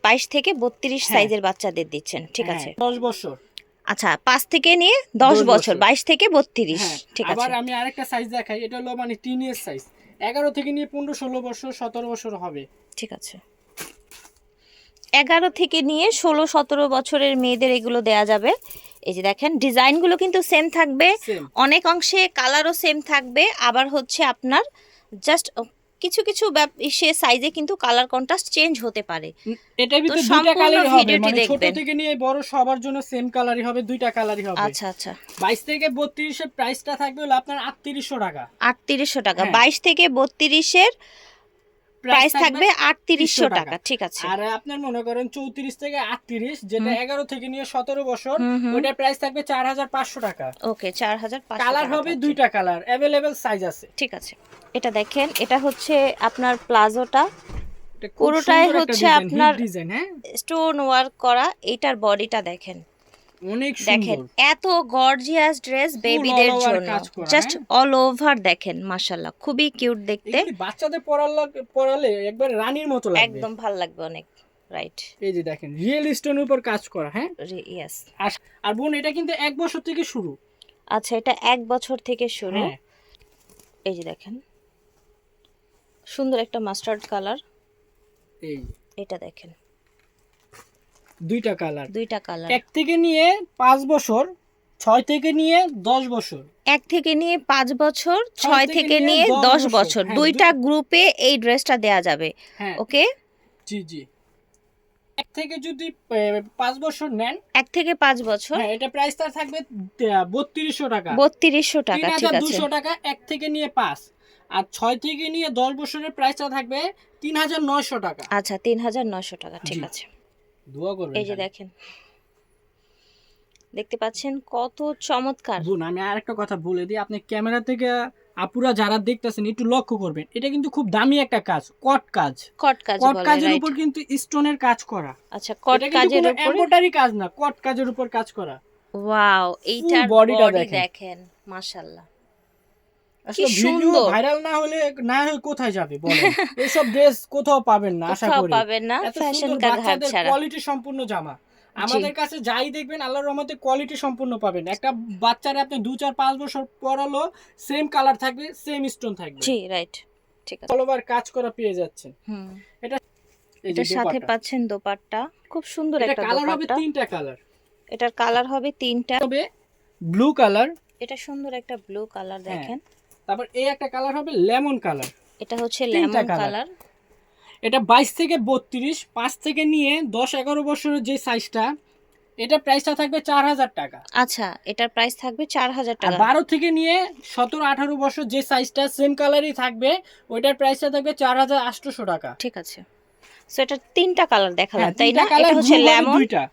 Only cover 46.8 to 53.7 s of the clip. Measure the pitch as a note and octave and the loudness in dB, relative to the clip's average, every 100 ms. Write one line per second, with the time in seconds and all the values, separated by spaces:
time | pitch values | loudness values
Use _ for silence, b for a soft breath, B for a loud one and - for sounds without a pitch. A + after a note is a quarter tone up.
46.8 | A3 A#3 B3+ C#4+ C#4+ C4 B3+ C4 C4 C4 | -2 -2 -4 -6 -6 -8 -10 -10 -6 -6
47.8 | B3 C#4 C4 A#3+ C4 D4+ B3 B3 A#3+ A#3+ | -4 -4 -4 -6 -4 -2 0 0 0 0
48.8 | C#4 C4+ C4+ C4+ C#4 C#4 C#4+ C4 B3+ C4+ | -2 0 -2 -2 -4 -6 -4 -2 -2 -4
49.8 | C#4 C4+ C4 C4 G#3+ - C3 B2+ A3 G#3+ | -4 -4 -4 -6 -8 -6 -10 -6 -6 -4
50.8 | F#3+ F#3 G#3+ A3 A3 C4 _ A3 A#3+ C#4 | -6 -4 -4 -2 -6 -10 _ -2 0 0
51.8 | C#4 D4+ D#4 D4 D4 C#4+ B3 G#3 F#3 E3+ | 0 -2 -2 -2 -2 2 2 2 -2 -2
52.8 | A#3 B3 D4 C#4+ D4 C#4+ A#3 G#3 F3+ | -2 0 2 2 0 -4 -4 -2 -4